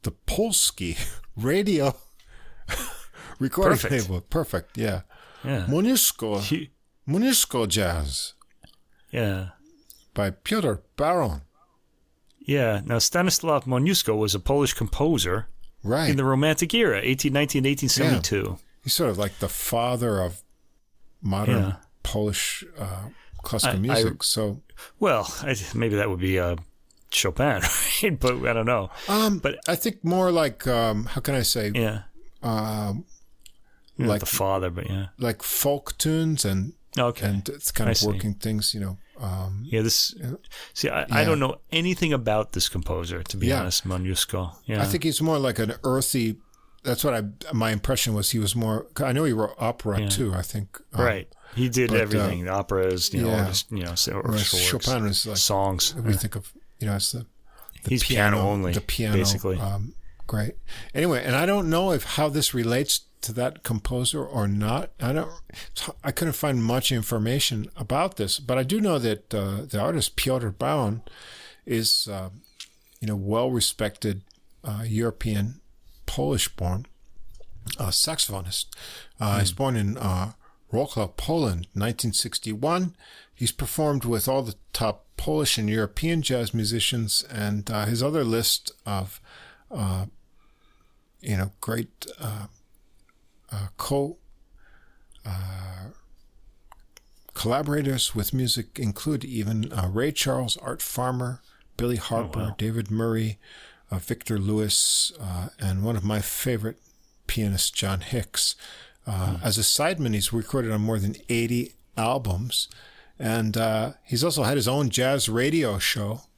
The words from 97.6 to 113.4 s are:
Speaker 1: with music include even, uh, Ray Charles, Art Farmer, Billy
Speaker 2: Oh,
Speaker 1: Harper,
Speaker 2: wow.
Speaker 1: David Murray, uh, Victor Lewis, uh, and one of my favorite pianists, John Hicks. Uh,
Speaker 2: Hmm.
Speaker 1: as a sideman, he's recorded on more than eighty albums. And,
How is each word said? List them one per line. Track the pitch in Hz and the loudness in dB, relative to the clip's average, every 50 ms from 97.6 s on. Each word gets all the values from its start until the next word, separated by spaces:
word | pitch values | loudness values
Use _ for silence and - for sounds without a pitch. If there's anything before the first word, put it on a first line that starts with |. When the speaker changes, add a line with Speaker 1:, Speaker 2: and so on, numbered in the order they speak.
| 147 143 143 151 143 139 135 123 - - - | 0 0 0 0 0 0 0 0 -2 -2 0
Speaker 1:
with | 110 101 - - | -2 -2 -2 0
music | 131 127 117 - 120 107 - - - | -2 0 0 0 -2 -4 -8 -6 -2
include | - 104 101 - - 151 151 120 117 | -2 -2 -2 -2 -2 -2 -2 -2 -4
even, | 135 123 113 101 104 113 110 110 - | -4 -4 -4 -2 -2 -2 -2 -2 -2
uh, | - 104 92 92 | -2 -2 -2 0
Ray | 95 110 127 151 | 0 0 0 0
Charles, | 151 - - 139 131 127 127 117 - | 0 0 0 0 0 0 -2 -2 -4
Art | - - 135 131 - | -4 -4 -10 -8 -6
Farmer, | - - - - 123 127 127 127 127 123 123 - _ - _ _ - - - | -8 -6 -4 -2 -2 -2 0 -2 -2 -4 -6 -8 _ -20 _ _ -20 -14 -6
Billy | - 120 120 120 | -2 0 0 0
Speaker 2:
Oh, | 113 - | -2 -2
Speaker 1:
Harper, | - 120 113 113 113 - 113 | -2 -2 -2 -2 -2 -4 -4
Speaker 2:
wow. | 107 107 101 | -4 -4 -4
Speaker 1:
David | - 110 110 113 117 110 98 | -2 -4 -2 -2 -2 -2 -2
Murray, | 107 110 113 113 113 113 110 110 104 - - - - - - - - _ _ _ | -2 0 0 0 0 0 0 -2 -4 -6 -14 -20 -20 -20 -20 -20 -20 _ _ _
uh, | 101 92 | -6 -6
Victor | - - 120 - - - 113 | -4 -4 -6 -6 -2 -2 -2
Lewis, | 104 95 101 107 107 107 101 95 - - - - - - - - - | 0 2 2 2 2 2 2 2 2 2 2 2 2 0 -2 -4 -8
uh, | 107 95 90 90 90 - - - | -8 -6 -6 -6 -6 -8 -8 -4
and | - 95 92 95 101 | -2 0 0 2 0
one | 113 117 | 0 0
of | 107 92 | 0 0
my | 104 107 104 | 0 -2 0
favorite | 98 - - - - 139 123 107 107 110 - _ _ _ _ _ _ _ _ _ _ | -2 -4 -4 -2 0 0 0 0 -2 -4 -6 _ _ _ _ _ _ _ _ _ _
pianists, | - - 113 107 101 98 90 - - | -4 -2 0 0 0 2 2 0 0
John | - - - 98 95 92 | 0 -2 -2 0 0 -2
Hicks. | - - - 120 101 - - - - - - - - - - - - - _ _ _ | -2 -2 -2 -4 -4 -2 -2 0 0 0 -2 -4 -12 -20 -20 -20 -20 -20 _ _ _
Uh, | - 104 95 92 92 90 | -4 -2 0 0 0 0
Speaker 2:
Hmm. | 87 87 | 0 0
Speaker 1:
as | - 101 | 0 0
a | 113 | 2
sideman, | 107 - - - 143 165 190 160 147 117 107 | 2 2 2 2 2 0 0 0 0 0 2
he's | 104 98 - 120 | 0 0 0 -2
recorded | 117 107 - - 135 120 110 | -2 -2 0 -2 -2 0 0
on | 107 104 | 0 0
more | 104 110 113 107 | 2 0 0 0
than | 95 101 104 - - - | 0 -2 -2 -4 -4 -2
eighty | 120 117 117 117 123 120 123 123 - _ - _ - | 0 0 2 2 0 0 -2 -4 -8 _ -20 _ -4
albums. | - 110 117 131 139 120 104 90 90 113 123 - - - - - - - - - - - - _ | -2 0 0 0 0 0 -2 -2 -2 -2 -2 -2 -2 -2 -2 -8 -20 -20 -20 -20 -20 -20 -20 _
And, | - 127 113 113 117 | -6 -2 0 0 2